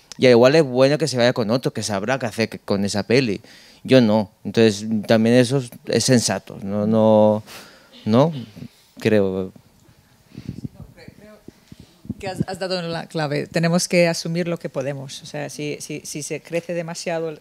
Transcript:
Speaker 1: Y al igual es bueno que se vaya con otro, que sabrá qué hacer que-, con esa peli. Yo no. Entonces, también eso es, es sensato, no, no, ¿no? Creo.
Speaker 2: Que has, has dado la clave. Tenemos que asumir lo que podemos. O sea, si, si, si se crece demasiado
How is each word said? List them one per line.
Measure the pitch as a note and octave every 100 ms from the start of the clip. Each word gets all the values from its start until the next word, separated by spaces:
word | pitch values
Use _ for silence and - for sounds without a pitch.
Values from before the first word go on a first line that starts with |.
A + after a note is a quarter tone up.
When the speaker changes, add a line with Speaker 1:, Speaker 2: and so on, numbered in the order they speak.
| _ -
Speaker 1:
Y | B2+
al |
igual | A#2 B2 D#3
es |
bueno | C#3 B2 C3+ D3
que | D3+
se | B2
vaya | A#2+
con | B2 G#2
otro, | B2+ C3+
que | -
sabrá | G#2 G2 G#2+ C3
qué | A#2+
hacer | - A2
que-, | -
con | - G2+ G2+
esa | G2+
peli. | - B2 B2 F2+ - - - _
Yo | - C3
no. | A2 G#2+ G2 _
Entonces, | G#2 G#2+ A2+ G2 A2 A2 G2
también | A2+ A2+ B2
eso | A#2+ C#3
es, | B2 - -
es | A#2 -
sensato, | B2 - G2 - G2+
no, | G2 G#2 G#2
no, | A2 A2 G#2+ G#2+ G#2+ - - - - _ - G#2+
¿no? | A2+ D#3 D3 A2+ - - _ _ -
Creo. | A2+ G#2+ G2 F#2+ F#2 - _ _ _ _ _ _ _ - - - - - - - - _ G#3+ G#3+ - _ _ - - _ - -
Speaker 2:
Que | F#3+
has, | F#3 -
has | F#3
dado | F#3 F#3
la | E3 E3 -
clave. | D#3+ D3 D3 C#3
Tenemos | E3+ E3 F3 -
que | F3+ E3+
asumir | E3 E3 E3 F3
lo | E3+
que | D#3+
podemos. | C#3+ C3 C#3 C3+ -
O | D#3
sea, | D3 C#3+
si, | - D3 C#3+
si, | - D3+
si | - D#3
se | C#3+ D3
crece | - E3 E3+
demasiado | E3+ E3 E3+ F3+ E3 E3 D3+